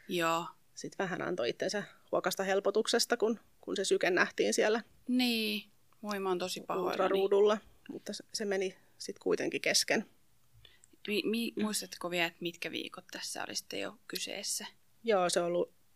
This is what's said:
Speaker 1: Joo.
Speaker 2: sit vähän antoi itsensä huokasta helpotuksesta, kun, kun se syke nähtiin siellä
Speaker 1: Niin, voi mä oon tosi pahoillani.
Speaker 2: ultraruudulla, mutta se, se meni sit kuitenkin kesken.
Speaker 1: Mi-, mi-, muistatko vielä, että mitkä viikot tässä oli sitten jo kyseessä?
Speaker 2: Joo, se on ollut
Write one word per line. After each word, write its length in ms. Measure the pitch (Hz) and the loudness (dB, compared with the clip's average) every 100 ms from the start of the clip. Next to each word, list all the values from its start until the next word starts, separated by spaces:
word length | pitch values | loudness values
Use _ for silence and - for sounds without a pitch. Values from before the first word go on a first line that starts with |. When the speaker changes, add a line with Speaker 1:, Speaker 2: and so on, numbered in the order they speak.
| - | -6
Speaker 1:
Joo. 380 | 180 165 165 170 - _ - | -2 0 0 -2 -12 _ -14
Speaker 2:
sit 240 | - - | -10 -4
vähän 220 | 190 175 | -4 -2
antoi 280 | 143 180 - | -4 -2 -2
itsensä 340 | - 185 208 190 - _ | -2 -2 -4 -8 -14 _
huokasta 320 | 170 180 - | -2 0 -2
helpotuksesta, 760 | 190 196 196 214 226 240 - 240 | 0 0 2 2 2 2 2 2
kun, 220 | 214 233 - _ | 0 0 -6 _
kun 140 | - - | -8 -4
se 100 | 190 | 2
syke 240 | 185 - | 2 4
nähtiin 420 | 180 202 - 185 | 4 2 2 0
siellä 280 | 226 214 226 - - - | 4 4 2 -2 -12 -2
Speaker 1:
Niin, 560 | 247 247 226 214 208 - _ _ - | 2 2 2 0 -4 -6 _ _ -14
voi 160 | 208 202 | -6 -4
mä 100 | 190 | -2
oon 100 | 180 | -2
tosi 220 | 185 - | -2 -6
pahoillani. 300 | - 180 180 | -4 -2 0
Speaker 2:
ultraruudulla, 640 | - 190 196 196 202 208 208 - - - | 2 2 4 4 6 6 4 -2 -20 -14
mutta 240 | - - | -12 -10
se, 100 | 208 - | -12 -8
se 120 | - 208 | -6 -2
meni 300 | 190 190 - _ - | -2 -2 -6 _ -16
sit 220 | - - | -12 -6
kuitenkin 420 | 185 - - - | 0 0 0 -2
kesken. 440 | - - - - - _ _ _ _ - - - - - - | 2 2 4 0 0 _ _ _ _ -20 -20 -20 -20 -14 -4
Speaker 1:
Mi-, 160 | 208 - | -2 0
mi-, 280 | 226 233 - | -2 -2 -2
muistatko 460 | 214 202 185 - 175 | -2 -2 -6 -8 -4
vielä, 140 | 175 170 | -2 -2
että 120 | - | -2
mitkä 300 | 170 - 165 | -8 -6 -8
viikot 340 | - - - - | -8 -10 -12 -14
tässä 320 | - - - - | -12 -10 -8 -8
oli 80 | - | -8
sitten 240 | - 95 | -8 -6
jo 180 | 98 202 - | -8 -10 -10
kyseessä? 580 | - - - 196 - 202 - _ _ | -8 -6 -8 -6 -6 -8 -16 _ _
Speaker 2:
Joo, 260 | 226 202 175 | 2 4 4
se 100 | 185 | 2
on 60 | 170 | 2
ollut 260 | 175 - - _ | 0 -2 -6 _